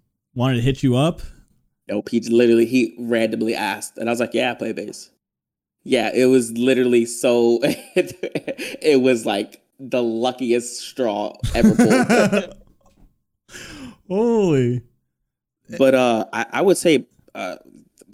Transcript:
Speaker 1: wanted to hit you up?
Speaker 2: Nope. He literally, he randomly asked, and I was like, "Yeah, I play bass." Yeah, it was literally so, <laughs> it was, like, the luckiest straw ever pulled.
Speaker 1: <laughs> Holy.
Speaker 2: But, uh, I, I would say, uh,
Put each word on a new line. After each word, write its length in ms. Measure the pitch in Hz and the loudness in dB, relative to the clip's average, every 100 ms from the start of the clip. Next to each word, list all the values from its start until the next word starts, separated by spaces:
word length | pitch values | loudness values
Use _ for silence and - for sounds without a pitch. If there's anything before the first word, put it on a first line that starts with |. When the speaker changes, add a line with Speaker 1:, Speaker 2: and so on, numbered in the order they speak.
| _ _ _ 120 | _ _ _ -4
Speaker 1:
wanted 220 | 127 123 | -2 0
to 40 | |
hit 220 | 117 131 | -2 0
you 140 | 139 123 | 0 2
up? 240 | 156 165 - - _ _ _ _ - | 0 -2 -12 -16 _ _ _ _ -8
Speaker 2:
Nope. 220 | 101 - | -8 -4
He 100 | 117 | -4
literally, 460 | 113 117 120 117 117 | 0 4 6 4 4
he 280 | 131 117 - | 2 0 -4
randomly 560 | 117 117 113 113 113 113 | -4 -2 -2 -2 -4 -4
asked, 420 | 104 95 - - | -6 -6 -10 -8
and 120 | 113 | -4
I 20 | |
was 80 | 120 | -2
like, 140 | 120 | -2
"Yeah, 180 | 117 127 | -2 -4
I 40 | 117 | -4
play 180 | 110 | -8
bass." 360 | 104 101 - - _ _ _ _ _ _ _ - | -8 -10 -14 -20 _ _ _ _ _ _ _ -2
Yeah, 220 | 127 110 117 | 0 0 2
it 100 | 127 | 4
was 260 | 131 113 117 | 4 2 -2
literally 480 | 123 127 123 120 117 | 0 2 4 2 0
so, 540 | - 127 120 117 117 | -2 0 2 4 2
<laughs> 20 | |
it 1400 | 139 - - 180 - - - 156 - - - - 156 139 | 0 -4 -4 -4 -4 -6 -10 -8 -10 -10 -12 -4 2 4
was, 240 | 127 120 110 | 4 0 -2
like, 340 | 101 113 - _ _ | -4 -6 -12 _ _
the 220 | 135 127 | -6 -4
luckiest 760 | 120 113 127 127 127 120 120 - | -2 -2 -4 -4 -2 -2 -2 -12
straw 560 | - - 120 104 104 - - | -14 -4 -4 -2 -6 -6 -4
ever 220 | 117 220 233 | 2 2 4
pulled. 800 | 233 254 240 226 208 202 175 - | 4 4 2 2 2 0 -4 -16
Speaker 1:
<laughs> 60 | _ _ _ _ _ _ _ _ _ - - 302 254 - - | _ _ _ _ _ _ _ _ _ -20 -20 -20 -20 -20 -6
Holy. 760 | 190 233 226 190 139 120 123 - _ _ _ _ _ _ _ _ - | -2 0 2 2 2 2 -2 -8 _ _ _ _ _ _ _ _ 2
Speaker 2:
But, 180 | 135 131 | 4 4
uh, 300 | 123 110 - | 2 0 -2
I, 140 | 110 117 | -6 -6
I 100 | 123 | 0
would 160 | 185 170 | 2 2
say, 300 | 175 139 - _ _ | 4 2 0 _ _
uh, 240 | - 95 82 - - _ _ - | -12 -10 -12 -18 -20 _ _ -20